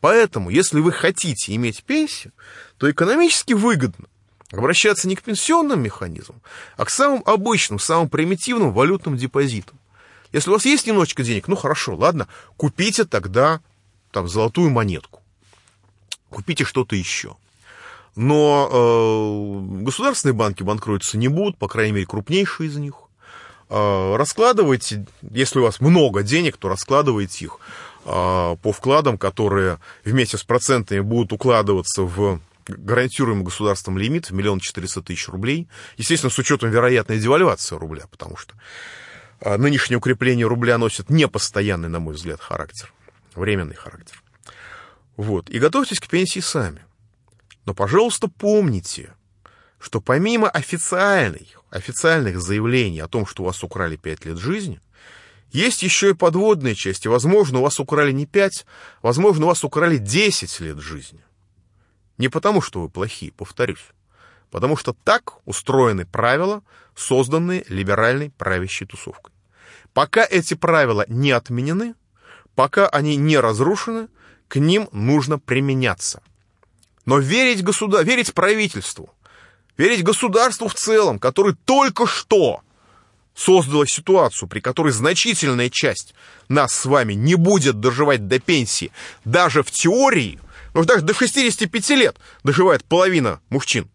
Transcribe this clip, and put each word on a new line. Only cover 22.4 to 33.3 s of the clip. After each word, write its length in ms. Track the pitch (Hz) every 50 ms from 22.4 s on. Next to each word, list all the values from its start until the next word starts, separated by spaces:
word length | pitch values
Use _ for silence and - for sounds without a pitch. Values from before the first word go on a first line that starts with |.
| 202 185 - - 165 156
из 80 | 147 147
них. 180 | 147 143 135 - _ _ _ _ _ - - - - - - _ _ _
Э, 460 | 104 104 104 104 101 95 95 95 98
раскладывайте, 880 | 113 143 147 - - 220 240 254 208 208 151 135 120 - - 113 104 98 - - _
если 380 | - - 104 117 135 127 - 139
у 40 | 123
вас 180 | 113 - -
много 420 | 131 147 170 180 156 131 101 101 101
денег, 340 | 101 123 160 175 156 - -
то 100 | - 95
раскладывайте 800 | 95 95 - - 139 139 147 139 120 104 101 92 - - 82
их, 140 | 78 - - - - - - - - - - -
э, 500 | - - 90 90 90 92 92 87 85 87 87
по 100 | _ 117
вкладам, 460 | 104 - - 123 135 151 147 139 117 95
которые 640 | - 95 95 - 113 104 98 98 95 92 87 80 _ - - - _
вместе 340 | 104 110 131 123 107 - 107
с 60 | -
процентами 580 | _ 117 123 - - 139 123 104 - 104 98
будут 320 | 98 104 113 120 117 95 110
укладываться 680 | 104 - 131 120 110 104 101 101 92 87 - - - 95
в 360 | 90 87 95 104 101 95 85 82 _ _ _ _ -
гарантируемый 760 | 98 - - 98 113 120 127 131 - - 143 117